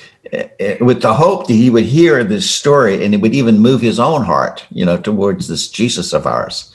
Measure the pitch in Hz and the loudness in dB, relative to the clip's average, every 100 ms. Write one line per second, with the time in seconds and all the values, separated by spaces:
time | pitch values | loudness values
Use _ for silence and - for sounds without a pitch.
0 | - _ - - - - 101 - 123 120 | -20 _ -12 -10 -10 -8 -6 0 0 2
1 | 120 113 175 196 - 110 127 117 101 147 | 0 2 2 0 0 2 4 2 2 4
2 | 170 139 107 101 - - 147 143 113 98 | 4 4 0 -2 -4 -4 2 2 2 0
3 | 101 104 110 131 117 107 117 131 113 107 | 0 0 0 0 2 4 4 2 0 0
4 | 131 156 95 71 64 - - - 90 87 | 0 0 0 0 -2 -6 -14 -4 -2 -2
5 | 104 104 98 92 67 82 - - 117 90 | -2 -2 -2 -2 -6 -8 -8 -4 -4 -2
6 | 87 76 67 60 - - - | -4 -4 -2 -4 -6 -10 -16